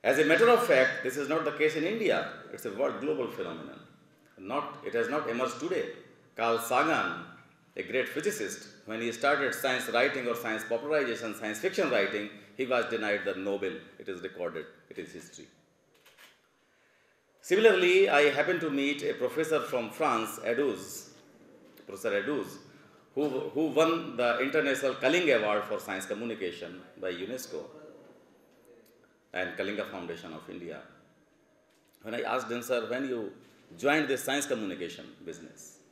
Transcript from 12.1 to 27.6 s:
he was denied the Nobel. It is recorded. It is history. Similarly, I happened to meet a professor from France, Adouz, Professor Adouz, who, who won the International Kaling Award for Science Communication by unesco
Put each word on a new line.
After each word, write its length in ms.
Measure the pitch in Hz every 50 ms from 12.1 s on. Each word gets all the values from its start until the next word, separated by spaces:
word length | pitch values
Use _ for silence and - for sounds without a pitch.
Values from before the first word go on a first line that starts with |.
| 104 104 104 107 - - - - -
he 100 | - 135
was 200 | 120 127 120 113
denied 400 | - 113 107 107 104 104 101 95
the 100 | 101 95
Nobel. 380 | 92 95 101 98 98 98 92 82 - - - - -
It 80 | - -
is 140 | 95 90
recorded. 440 | 87 95 - 85 87 85 80 82 76 - - - _ _
It 80 | - -
is 140 | 85 85
history. 360 | - 85 76 - - - 76 - _ _ _ _ _ _ _ _ _ _ _ - _ _ - - _ _ _ _ _ _ _ _ _ _ _ _ _ _ _ _ _ _ _ _ _ _ - -
Similarly, 600 | 180 196 220 226 196 185 180 180 180 190 196 -
I 140 | 156 143 147 147 131 139
happened 220 | 151 185 180 170
to 100 | 165 156
meet 340 | 139 139 139 143 143 143 -
a 100 | - -
professor 480 | - 123 127 - 156 160 156 160 147
from 280 | - - - 123 117 110
France, 480 | - - 160 143 123 113 113 107 - -
Adouz, 720 | - 107 120 123 147 135 104 90 92 - - - - - - - - - - - - - - - - - - - -
Professor 360 | - 98 95 - 113 101 101
Adouz, 360 | 101 127 147 131 95 87 - - - - - - - - - - - _ _
who, 140 | 135 147 147 127 127 - - -
who 140 | 143 160 156
won 500 | 127 151 160 165 170 165 - - 120 113
the 220 | 123 120 117 123
International 540 | 131 139 139 156 143 139 135 127 139 135 123
Kaling 380 | - - 131 156 180 180 151 131
Award 300 | 113 104 104 104 104 98
for 160 | 98 107 95
Science 260 | - - 98 95 101
Communication 760 | - 107 104 117 117 113 - 95 87 82 - 90 85 90 92 90 - - -
by 140 | 92 92 90
unesco 480 | 87 92 104 123 127 - - 87 78